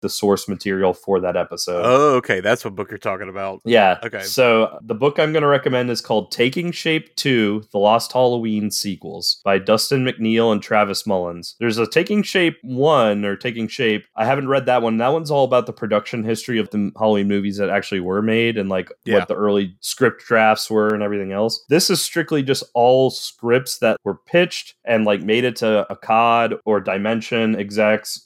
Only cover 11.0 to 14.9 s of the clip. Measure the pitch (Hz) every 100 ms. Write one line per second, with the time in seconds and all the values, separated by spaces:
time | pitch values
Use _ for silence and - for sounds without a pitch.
11 | 107 95 87 85 - - 117 110 110 160
12 | 180 208 - 190 170 156 127 127 147 147
13 | 110 101 101 98 123 113 110 - 117 107
14 | - - 110 139 131 135 123 127 117